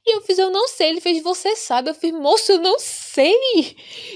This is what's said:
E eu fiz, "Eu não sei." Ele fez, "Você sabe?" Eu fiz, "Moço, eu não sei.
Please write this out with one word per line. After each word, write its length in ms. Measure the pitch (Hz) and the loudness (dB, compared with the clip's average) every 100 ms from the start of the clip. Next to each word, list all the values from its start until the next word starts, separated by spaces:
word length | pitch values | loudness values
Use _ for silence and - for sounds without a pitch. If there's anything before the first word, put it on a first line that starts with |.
| 466 | -2
E 80 | 427 | -2
eu 40 | |
fiz, 160 | - 381 | 0 0
"Eu 120 | 381 | 0
não 180 | 381 523 | 0 -2
sei." 220 | - 320 | 0 -2
Ele 100 | 330 | 0
fez, 220 | 359 330 | -2 -2
"Você 340 | 330 359 392 440 | -2 -4 -2 -4
sabe?" 340 | - 247 262 | -2 -2 -2
Eu 40 | |
fiz, 180 | 311 330 | -4 -4
"Moço, 400 | 320 285 440 - | -2 2 2 4
eu 60 | 370 | 2
não 180 | 370 453 | 2 0
sei. 1000 | - - - - 285 466 539 403 262 - - - - | -2 -10 -4 2 4 4 4 2 0 -6 -20 -18 -16